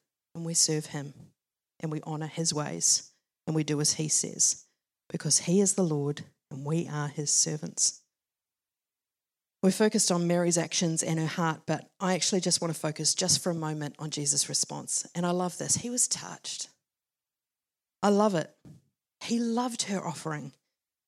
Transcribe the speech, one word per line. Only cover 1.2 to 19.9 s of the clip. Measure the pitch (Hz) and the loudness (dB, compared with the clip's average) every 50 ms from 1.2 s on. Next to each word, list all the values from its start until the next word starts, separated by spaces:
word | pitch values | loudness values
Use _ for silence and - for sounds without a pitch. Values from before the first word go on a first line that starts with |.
| - - _ _ _ _ _ _ _ _ _ - | -20 -20 _ _ _ _ _ _ _ _ _ -8
and | - 156 | -6 -4
we | 151 156 | -4 -6
honour | - 165 156 151 160 | -6 -6 -6 -4 -6
his | 151 - 165 165 - 135 | -6 -4 -4 -2 -2 0
ways, | 151 147 143 165 170 - - - - - - _ _ _ _ _ _ _ | -2 -2 -4 -2 0 2 2 2 2 0 -6 _ _ _ _ _ _ _
and | - 160 | -2 0
we | 160 151 | 0 2
do | 147 151 143 | 0 0 2
as | 151 - - | 2 0 0
he | - 156 151 | 0 0 0
says, | - - - - - - - - - - - _ _ _ _ _ _ _ _ | 0 0 0 -2 0 0 2 2 0 -2 -8 _ _ _ _ _ _ _ _
because | - - - - 151 - - | -8 -6 -4 0 2 2 2
he | - 170 175 202 | 4 4 4 6
is | 202 190 - | 6 4 4
the | 196 185 | 2 2
Lord, | 160 151 143 143 147 147 - - - _ _ _ - | 2 2 0 -2 -2 -4 -6 -8 -16 _ _ _ -14
and | 143 135 139 | -12 -8 -4
we | 147 160 170 - | -2 -2 -2 -2
are | - 147 147 147 | -2 -4 -4 -4
his | 147 - 156 147 - | -4 -4 -4 0 2
servants. | - - - - 151 151 - - - - - - - - _ _ _ _ _ _ _ _ _ _ _ _ _ _ _ _ _ _ _ _ _ _ _ _ _ _ _ _ _ _ _ _ - | 2 2 2 2 -2 -6 -8 -6 -2 0 0 0 0 -4 _ _ _ _ _ _ _ _ _ _ _ _ _ _ _ _ _ _ _ _ _ _ _ _ _ _ _ _ _ _ _ _ 4
We're | 190 | 4
focused | 190 - 220 214 - 208 - - | 6 6 4 4 4 4 2 2
on | 180 175 170 | 2 2 2
Mary's | 170 175 175 175 175 175 | 2 2 2 2 2 2
actions | 170 165 165 - - 180 160 160 160 | 2 0 0 0 0 0 2 0 0
and | - 165 160 160 | 0 0 0 0
her | 160 | 0
heart, | 147 - 180 165 160 156 - - | -2 0 0 0 0 0 -2 -2
but | - 156 147 - - _ - | -2 -4 -4 -4 -10 _ -4
I | 196 185 185 | 0 0 0
actually | 156 - - - 180 | 2 2 2 2 2
just | 170 180 170 - | 2 2 0 0
want | 175 165 | 0 -2
to | 156 - | -2 -2
focus | - 151 147 - 151 147 - | -4 -4 -4 -2 0 0 0
just | - 185 175 - - | 0 2 2 2 2
for | - 185 | 0 0
a | 170 | -2
moment | 165 156 156 156 151 147 147 - | -2 -2 -4 -4 -4 -6 -8 -8
on | - 160 151 | -8 -10 -8
Jesus' | - 151 147 143 - 151 - | -6 -2 0 0 2 0 0
response. | - 143 - - - 147 143 - - - - - - - | 0 0 -2 -2 -4 -6 -8 -6 -4 -4 -4 -6 -6 -4
And | 180 175 | -2 0
I | 175 | 0
love | 180 180 180 180 - | 0 0 -2 -2 -4
this. | - 147 143 - | -4 -2 0 0
He | - - 240 | -2 -2 -2
was | 247 240 - | 0 0 0
touched. | - - - - 90 82 - - - - - - - _ _ _ _ _ _ _ _ _ _ _ _ _ _ _ _ _ _ _ _ _ _ _ _ _ _ - | 0 -2 -4 -6 -10 -14 -12 -12 -10 -10 -10 -10 -12 _ _ _ _ _ _ _ _ _ _ _ _ _ _ _ _ _ _ _ _ _ _ _ _ _ _ 4
I | 208 | 4
love | 202 202 214 214 185 | 6 6 4 4 2
it. | 156 147 - - _ - - - - _ _ _ _ _ _ _ - | 0 -2 -4 -10 _ -20 -20 -20 -20 _ _ _ _ _ _ _ -12
He | - - 233 233 | -6 -2 -2 -2
loved | 240 233 226 240 247 247 233 - - | 0 0 0 0 0 -2 -2 -4 -4
her | 196 | -4